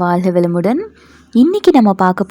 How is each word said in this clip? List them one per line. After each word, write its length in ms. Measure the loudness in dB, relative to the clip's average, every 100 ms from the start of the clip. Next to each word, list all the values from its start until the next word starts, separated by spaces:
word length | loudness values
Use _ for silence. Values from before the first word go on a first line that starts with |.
வாழ்க 260 | -2 -2 0 0
வளமுடன். 440 | -2 -2 -2 -4 -6 _ _ _ _ 0
இன்னைக்கு 300 | 0 2 2 4
நம்ம 140 | 2 2
பார்க்க 200 | -2 -2 -2